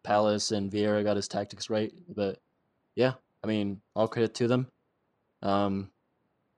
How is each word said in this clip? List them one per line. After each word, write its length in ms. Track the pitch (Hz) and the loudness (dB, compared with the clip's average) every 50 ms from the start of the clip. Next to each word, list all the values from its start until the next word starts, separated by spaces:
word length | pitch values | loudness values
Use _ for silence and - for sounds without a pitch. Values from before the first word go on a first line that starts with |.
| - | -2
Palace 480 | - 104 107 107 107 107 104 - - | 2 4 4 4 4 2 0 0 -2
and 180 | 110 104 98 98 | -2 -2 -2 -2
Vieira 340 | 101 104 104 104 104 104 101 | -2 0 2 2 2 2 2
got 120 | 104 101 | 0 0
his 120 | 101 98 - | 0 -2 -4
tactics 420 | - 104 101 - 104 101 - - | -4 -6 -6 -6 -8 -12 -6 -4
right. 220 | 113 107 110 104 - - - - | -2 -2 -2 -4 -6 -12 -20 -10
But 300 | 101 104 101 95 92 - _ _ _ _ _ _ _ _ _ _ _ | -6 -2 -2 -2 -4 -6 _ _ _ _ _ _ _ _ _ _ _
yeah, 180 | - 123 131 127 - _ _ _ _ - | 2 2 2 0 -4 _ _ _ _ -4
I 20 | |
mean, 340 | 110 110 107 101 101 98 98 - _ - | -2 -2 0 -2 -2 -4 -8 -14 _ 0
all 140 | 104 110 110 | 0 0 0
credit 260 | - 120 113 107 - | 2 0 0 0 0
to 120 | - 120 117 | 0 0 2
them. 200 | 123 127 131 - _ _ _ _ _ _ _ _ _ _ _ _ _ _ | 2 0 0 -4 _ _ _ _ _ _ _ _ _ _ _ _ _ _
Um, 480 | - 98 98 101 101 101 98 98 98 98 _ _ _ _ _ _ _ _ _ _ _ _ _ | -2 0 2 2 2 0 -2 -4 -6 -10 _ _ _ _ _ _ _ _ _ _ _ _ _